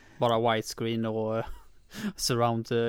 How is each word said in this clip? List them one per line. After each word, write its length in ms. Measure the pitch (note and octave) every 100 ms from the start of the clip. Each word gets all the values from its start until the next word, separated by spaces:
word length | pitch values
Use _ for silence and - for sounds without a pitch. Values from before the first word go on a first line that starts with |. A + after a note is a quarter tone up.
| - -
bara 340 | A#2+ A2+ A#2
widescreen 520 | A2 - - A2+ A2+ A2+
och 380 | A2 A2 A2 - - - -
<laughs> 360 | - G#3 G#3 -
surround, 560 | - A#2+ A#2 A#2 A2+
eh, 60 |
är 40 | A#2